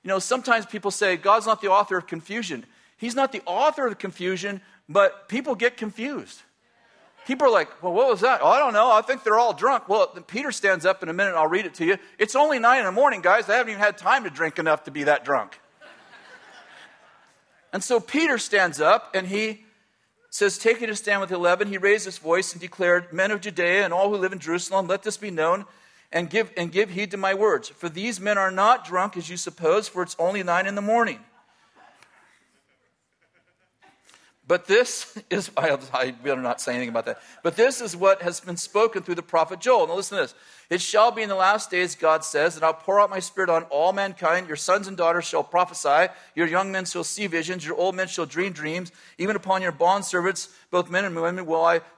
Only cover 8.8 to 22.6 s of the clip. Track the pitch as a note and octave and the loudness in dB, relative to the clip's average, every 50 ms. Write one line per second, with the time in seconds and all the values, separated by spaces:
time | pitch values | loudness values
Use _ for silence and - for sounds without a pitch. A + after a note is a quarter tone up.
8.8 | A3 - A3 G#3+ A3 - C4+ C4 - A3 G#3+ A3 A#3+ A#3 G3+ - F#3+ B3+ C#4 A#3+ | 6 6 6 4 4 2 -4 -4 0 2 2 4 4 2 0 0 0 2 2 0
9.8 | - - G3 A3 F#3+ - - F3+ E3 - E3 A3+ C#4+ D4 A#3 - - G3 F#3+ F3 | 0 0 2 2 2 0 -2 -8 -18 -10 -8 -6 -6 -6 -6 0 2 2 2 2
10.8 | D3+ F#3 F#3+ - - E3 D#3+ F3 G3+ G3 F3+ E3 D#3 D#3 E3 G3 G#3+ F3 - - | 2 0 0 0 -4 -6 -4 -2 -2 0 2 2 2 2 2 0 -2 -4 -6 -2
11.8 | E3+ E3 G3 F#3+ - - - - G#3+ A3 - C4+ D4 D#4 D4 B3+ A3+ A#3 B3+ C4 | 0 0 0 0 -4 -10 -4 -2 -2 0 2 2 2 4 2 2 4 4 4 4
12.8 | A#3 F#3+ F#3 A3 C4+ C#4+ B3 G3 E3 F3 F#3+ A3+ A3 E3+ G3+ B3 B3 A3+ G#3+ G3 | 2 0 2 2 2 2 2 2 4 4 4 4 4 2 0 0 0 -2 -2 0
13.8 | G#3 G#3 - - F3 F#3 A#3+ C4+ A#3 F#3 C#3+ C3 E3 D#3+ D3+ - E3 D#3+ D#3 D3+ | 0 0 0 0 0 0 2 2 0 -4 -6 -4 -4 -4 -4 -2 0 0 0 0
14.8 | - - C#3 D3 C#3+ C#3+ D3 C3+ - - C#3+ B2+ G#2+ G2 - - _ _ _ _ | -2 -8 -10 -2 2 2 2 2 0 -2 -2 -2 -2 -6 -12 -20 _ _ _ _
15.8 | - - - - _ _ - - - - - - - - - - - - - - | -20 -20 -20 -20 _ _ -20 -20 -20 -20 -20 -20 -20 -20 -20 -20 -20 -20 -20 -20
16.8 | - - - _ _ _ _ _ _ _ _ _ _ _ _ _ _ _ - F#3+ | -20 -20 -20 _ _ _ _ _ _ _ _ _ _ _ _ _ _ _ -10 -8
17.8 | F#3 - B3+ A#3 A3+ - - C#4+ E4 D#4+ C4 A3 - - - G3+ F#3 F3 D3 C3+ | -2 0 0 0 0 0 0 0 2 2 0 0 -2 0 0 2 2 0 0 2
18.8 | D3+ D#3+ G3+ A3+ - - - F#3+ F#3 F3+ G3 G#3 A3 A3 A3 G#3 _ _ _ _ | 4 4 4 4 2 -2 -4 -4 -4 -2 -4 -4 -4 -4 -6 -10 _ _ _ _
19.8 | _ _ _ _ _ _ _ _ _ _ - - G#3 G3+ F#3+ - - A3+ A#3+ A#3 | _ _ _ _ _ _ _ _ _ _ -4 0 0 0 0 0 0 0 0 2
20.8 | A#3+ A3 G#3+ G#3 - G#3 G3+ G3+ G3 E3+ F#3+ F3 F3 F3 F3 F#3 G#3 G3+ G3 F#3+ | -2 -6 -6 -6 -2 -2 -2 -2 -2 -4 -4 0 2 2 2 2 0 -4 -4 0
21.8 | F#3 G3+ G#3 A3 - F#3+ F3+ - - D#3 E3 F#3 F#3+ - - F3 | 2 2 2 2 0 -6 -12 -10 -2 0 0 0 0 -2 -8 -12